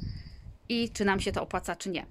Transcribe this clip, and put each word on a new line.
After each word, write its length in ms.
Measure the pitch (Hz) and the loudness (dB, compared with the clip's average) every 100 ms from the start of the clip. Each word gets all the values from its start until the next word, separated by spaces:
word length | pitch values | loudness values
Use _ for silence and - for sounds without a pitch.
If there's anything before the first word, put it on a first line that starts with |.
| - - - - - - - | -6 -6 -10 -14 -16 -16 -2
i 200 | 233 233 | 0 0
czy 160 | - 202 | 4 4
nam 140 | 196 | 6
się 120 | 208 | 4
to 100 | 185 | 0
opłaca, 340 | - 185 190 175 | 0 -2 -2 -4
czy 140 | - | -2
nie. 160 | 165 - | -4 -4